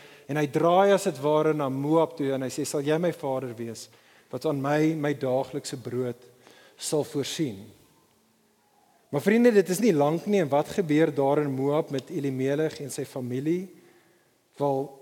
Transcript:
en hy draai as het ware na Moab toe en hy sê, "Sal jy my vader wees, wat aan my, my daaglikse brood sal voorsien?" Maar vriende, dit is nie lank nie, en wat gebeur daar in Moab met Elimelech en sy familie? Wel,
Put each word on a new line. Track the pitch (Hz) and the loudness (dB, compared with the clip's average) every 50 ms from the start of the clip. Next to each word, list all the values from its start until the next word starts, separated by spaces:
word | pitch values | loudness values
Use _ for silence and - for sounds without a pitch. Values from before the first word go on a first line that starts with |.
| - - - - - | -20 -20 -20 -20 -10
en | - 143 151 | -6 -2 -2
hy | 151 | -2
draai | 143 127 156 156 170 175 185 196 202 202 | 0 0 2 4 6 6 6 6 6 4
as | 185 - | 4 2
het | 202 147 131 135 | -2 -4 -2 0
ware | 151 151 151 156 156 151 | 2 2 4 4 2 0
na | 151 143 135 | 0 -2 -2
Moab | 131 135 139 147 160 165 160 156 165 | -2 -2 0 2 4 2 2 2 -2
toe | - 143 135 135 | -4 -4 -2 -2
en | 131 | -4
hy | 135 127 | -4 -6
sê, | - 156 143 | -6 -6 -6
"Sal | - - 151 | -4 -4 -4
jy | 139 147 151 | 0 0 0
my | 165 180 175 | 0 0 -2
vader | 156 - - 139 131 131 131 123 113 | -4 -4 -6 -6 -6 -6 -6 -8 -10
wees, | 117 117 117 110 113 - - _ _ _ _ _ _ _ _ | -10 -10 -10 -10 -14 -16 -20 _ _ _ _ _ _ _ _
wat | - 127 - | -12 -4 -2
aan | 156 143 139 | -2 -2 0
my, | 135 139 147 151 156 156 160 | 0 0 2 2 2 2 0
my | 160 143 147 143 | -2 -2 -2 -2
daaglikse | - - 131 127 131 139 - - 143 - - - | -2 -2 0 0 -2 -2 -4 -8 -10 -8 -10 -12
brood | 135 113 123 117 123 127 123 120 - - - _ _ _ - - - - - _ | -10 -10 -8 -6 -4 -4 -4 -6 -10 -16 -20 _ _ _ -20 -20 -20 -20 -20 _
sal | - - - 160 151 135 | -12 -6 -2 -2 -2 -2
voorsien?" | - - 143 123 - - - 160 131 101 95 107 107 - _ _ _ _ _ _ _ _ _ _ _ _ _ _ _ _ _ _ _ _ _ _ _ _ _ _ _ | -2 -4 -6 -6 -4 -4 -4 -4 -4 -6 -10 -16 -20 -20 _ _ _ _ _ _ _ _ _ _ _ _ _ _ _ _ _ _ _ _ _ _ _ _ _ _ _
Maar | - 143 | -4 0
vriende, | 127 196 214 233 240 247 | 2 4 4 6 6 8
dit | 214 202 180 170 | 6 6 4 4
is | 185 175 | -2 2
nie | 226 233 170 | 2 4 4
lank | 143 143 147 160 170 - | 4 4 2 2 0 0
nie, | 208 208 196 | 0 2 2
en | 170 135 | 2 2
wat | 135 147 151 | 2 0 0
gebeur | - - 220 185 151 147 151 165 156 143 | 0 -2 -4 0 2 4 4 4 2 2
daar | 135 139 135 143 151 | 0 2 2 2 2
in | 147 139 | 0 -2
Moab | 131 131 135 139 147 156 160 160 | -2 -2 -2 0 0 0 -2 -2
met | 143 131 131 - | -6 -8 -8 -6
Elimelech | 175 160 139 139 131 127 131 135 143 151 160 151 - - | -8 -4 -4 -4 -4 -2 -2 -2 0 0 -2 -4 -4 -8
en | 147 131 | -12 -10
sy | - - 135 | -8 -10 -10
familie? | - - 139 123 120 123 131 143 156 175 180 190 190 - - - - _ _ _ _ _ _ _ _ _ _ _ _ _ | -8 -8 -8 -8 -6 -6 -4 -2 -2 -2 -2 -4 -10 -16 -20 -20 -20 _ _ _ _ _ _ _ _ _ _ _ _ _
Wel, | - 143 143 135 135 139 147 - - | -4 -2 0 0 -2 -4 -6 -12 -20